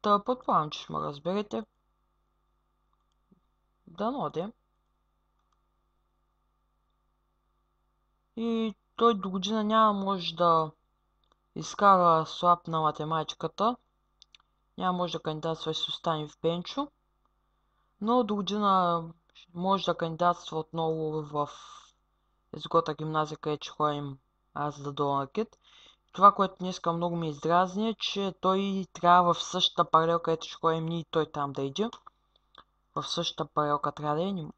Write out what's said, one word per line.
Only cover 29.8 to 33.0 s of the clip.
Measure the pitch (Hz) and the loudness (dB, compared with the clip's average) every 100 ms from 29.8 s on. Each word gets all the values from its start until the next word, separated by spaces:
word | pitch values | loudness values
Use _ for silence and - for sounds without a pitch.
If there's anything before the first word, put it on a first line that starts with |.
| 175 | 4
паралелка, | 160 165 170 | 4 4 0
където | 165 160 - | 0 -4 -4
ще | - | -2
ходим | 165 165 160 | 0 0 -2
ние | 165 | -6
и | 160 | -4
той | 165 151 | -2 -2
там | - 143 | -4 -6
да | 139 | -4
иде. | 139 139 220 - - _ _ _ _ - - _ _ | -6 -4 -6 -6 -20 _ _ _ _ -20 -20 _ _
В | - | -10